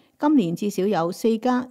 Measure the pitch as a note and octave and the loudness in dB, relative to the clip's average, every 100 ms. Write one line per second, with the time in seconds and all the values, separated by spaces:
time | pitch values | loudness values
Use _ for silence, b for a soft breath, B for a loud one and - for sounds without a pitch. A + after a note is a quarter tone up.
0 | b _ D4 D4+ F3 F3 G#3 G3 F#3 F#3+ | b _ 2 2 2 -2 -4 -2 0 0
1 | E3+ F#3 A3+ A3+ B3 B3 B3 | -2 -2 0 0 0 -2 -4